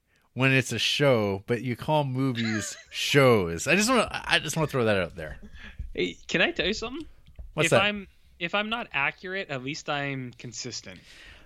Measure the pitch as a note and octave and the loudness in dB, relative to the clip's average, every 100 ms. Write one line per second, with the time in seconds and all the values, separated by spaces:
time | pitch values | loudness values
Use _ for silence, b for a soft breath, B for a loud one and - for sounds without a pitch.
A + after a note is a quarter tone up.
0 | _ _ _ - C3 C3 B2+ A2+ - - | _ _ _ 0 4 4 2 0 0 2
1 | C#3+ A#2+ G#2 G2 - A#2 B2 A#2 - D#3 | 4 4 2 -2 -2 -2 -2 -6 0 0
2 | C#3+ B2+ C3+ A#2 A2+ A2 G2+ - - - | 0 0 -2 0 -2 -2 -4 -10 -12 -6
3 | - C#3+ C3+ A2+ F2 E2 C3 F3 G#3+ B3+ | 2 6 8 6 4 -2 0 2 4 2
4 | F#3 - - E3+ D#3 D#3+ D3+ C3+ A2 G2+ | 2 -2 0 0 2 -2 0 2 2 2
5 | E2+ - D#2 - - B B B B - | 0 -4 -10 -10 -14 B B B B -4
6 | F3+ - - E3 A3 F4 E3+ A3 A3+ C#4 | -6 -6 -4 0 2 2 -2 -2 -6 -10
7 | D#4 - - - - - D#3+ C3 G#3 D3 | -14 -18 -20 -18 -12 -2 4 4 4 0
8 | - _ - - E3+ G3+ G#3+ A#3 A3+ D3 | -8 _ -20 -8 -4 -2 -2 -4 -4 -2
9 | C#3+ D#3 F#3 F#3+ F#3+ C#3 B2+ C#3+ - D3 | -2 -4 -8 -8 -6 -6 -6 -8 -4 -4
10 | C#3 C3+ B2 A#2 B2 A2+ B2 G#2+ - F2+ | -2 -4 -8 -12 -14 -10 -10 -10 -12 -18
11 | - B B B | -20 B B B